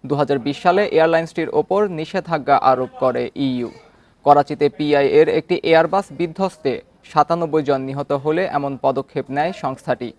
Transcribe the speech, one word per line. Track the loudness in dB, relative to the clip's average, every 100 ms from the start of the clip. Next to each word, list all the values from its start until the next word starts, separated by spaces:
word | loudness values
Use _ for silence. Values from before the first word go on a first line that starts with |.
দুহাজার | -2 -2 0 0
বিশ | -2 -2
সালে | 0 2 2
এয়ারলাইন্সটির | 2 4 2 -2 -6 -2
ওপর | -2 0 -2 -2
নিষেধাজ্ঞা | -4 -6 -6 -4 -4 2 2
আরোপ | 4 2 -2 -2
করে | -2 -2 -6
ইইউ। | -4 -4 -4 -8 -12 _ _ _ _
করাচিতে | 4 4 4 0 -2
পিআইএ-র | 0 0 2 4 4 4
একটি | 0 -2 -4
এয়ারবাস | 4 4 4 0 -4
বিধ্বস্তে | -6 -6 -4 -6 -2 -4 -4 _ _
সাতানব্বই | -2 0 2 0 0 -2
জন | 0 -2
নিহত | -2 -8 -4
হলে | -4 -2 -2 -2
এমন | -4 -4 -2
পদক্ষেপ | -2 -2 -6 -8 -6
নেয় | -4 -4
সংস্থাটি। | -4 -8 -8 -6 -6 -6